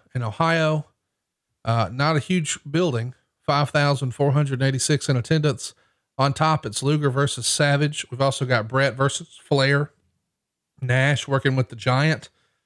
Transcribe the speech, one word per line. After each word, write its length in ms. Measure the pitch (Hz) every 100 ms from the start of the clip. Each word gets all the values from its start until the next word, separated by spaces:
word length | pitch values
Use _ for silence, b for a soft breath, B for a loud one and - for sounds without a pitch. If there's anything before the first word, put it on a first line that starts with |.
| _
in 80 | 127
Ohio. 640 | 113 - 165 165 156 156 - _ _ _ _ _ _ _ 113
Uh, 240 | 117 95
not 240 | 127 147 156
a 40 |
huge 380 | - 185 151 - 143
building, 440 | 156 180 120 120 - _ _ -
five 240 | 143 143
thousand 420 | 151 143 139 131
four 200 | - 143
hundred 320 | 139 139 127
eighty-six 460 | 135 131 - 147 -
in 80 | 127
attendance. 560 | - 160 147 117 - - _ _ _ -
On 140 | 139
top, 340 | 131 156 156 135
it's 160 | -
Luger 280 | 139 151 143
versus 360 | 127 143 - 113
Savage. 600 | - 147 143 147 147 -
We've 120 | 123
also 240 | 139 - 127
got 240 | 120 113
Brett 260 | 131 135 123
versus 420 | 135 - 170 -
Flair. 480 | - 139 135 143 147 - _ _ _ _ _ _ _ _
Nash 460 | 127 127 135 139 -
working 300 | 135 139 131
with 100 | 127
the 80 | 117
Giant. 540 | 131 131 151 143 - _ _ _